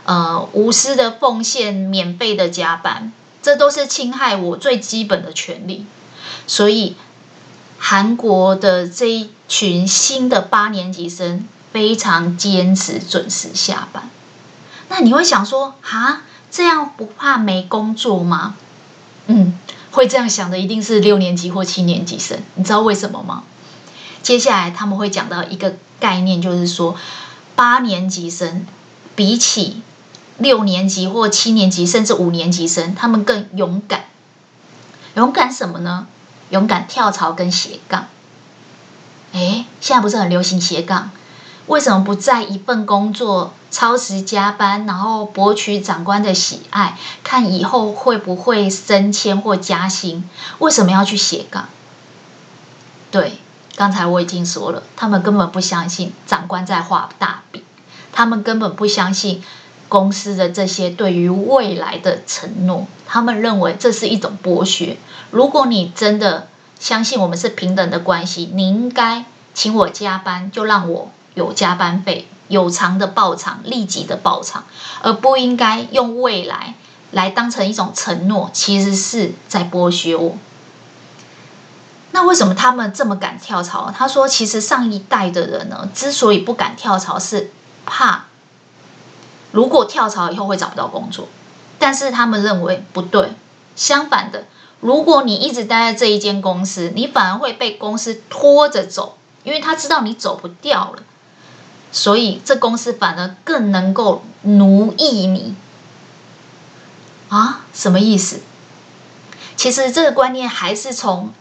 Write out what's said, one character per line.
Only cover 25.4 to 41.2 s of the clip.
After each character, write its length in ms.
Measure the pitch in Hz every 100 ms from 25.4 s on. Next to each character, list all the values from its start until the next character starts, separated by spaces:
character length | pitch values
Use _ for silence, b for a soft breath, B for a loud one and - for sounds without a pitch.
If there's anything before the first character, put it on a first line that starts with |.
一 120 | - 185
个 180 | 190 - - -
概 200 | 214 180
念， 220 | 185 175
就 100 | 180
是 140 | 175 175
说， 300 | - 170 175 B B B B B
八 240 | - 240 254
年 300 | 240 180 185
级 200 | 180 170
生 380 | 170 165 175 180 - - - -
比 240 | - 202 233
起 440 | - 220 190 - - - - - - -
六 260 | 262 233
年 240 | 202 180 190
级 180 | 185 185
或 220 | 226 214
七 240 | - 226
年 180 | 220 185
级 160 | 180 175
甚 180 | 220
至 100 | 214
五 160 | - 175
年 200 | 170 170
级 160 | 175 165
生， 280 | - 165
他 120 | 196 233
们 180 | 220
更 240 | 208 208 196
勇 260 | 185 190 190 -
敢。 200 | - - _ _ _ _ _ - - - B B
勇 180 | 214 254
敢 200 | 302 254
什 160 | 254 185
么 100 | 170
呢？ 280 | 175 180 - - - - -
勇 160 | 190 220
敢 180 | 180 -
跳 240 | 254 214
槽 200 | - 165
跟 200 | 170 180
斜 260 | - - - -
杠。 220 | 190 - - - - - - - - - - - - -
诶， 340 | 180 180 226 240 -
现 160 | - 185
在 40 |
不 60 | 208
是 80 | 214
很 120 | 175
流 140 | 180
行 180 | 180 185
斜 220 | 170 165
杠？ 300 | 170 180 220 -